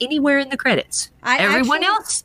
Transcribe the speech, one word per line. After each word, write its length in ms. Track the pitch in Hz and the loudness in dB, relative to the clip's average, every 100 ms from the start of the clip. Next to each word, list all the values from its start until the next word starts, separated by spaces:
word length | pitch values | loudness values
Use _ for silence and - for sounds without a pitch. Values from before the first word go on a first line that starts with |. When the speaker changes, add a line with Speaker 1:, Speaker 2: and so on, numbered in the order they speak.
Speaker 1:
anywhere 380 | 247 302 285 277 | -4 0 2 2
in 100 | 269 | 0
the 80 | 262 | -4
credits. 540 | 262 170 - - - _ | 0 0 -2 -8 -10 _
Speaker 2:
I 160 | 233 262 | -2 0
Speaker 1:
Everyone 460 | 196 - 254 311 | 2 2 2 2
Speaker 2:
actually 20 | 359 | 2
Speaker 1:
else 380 | 427 - - | 0 -2 -8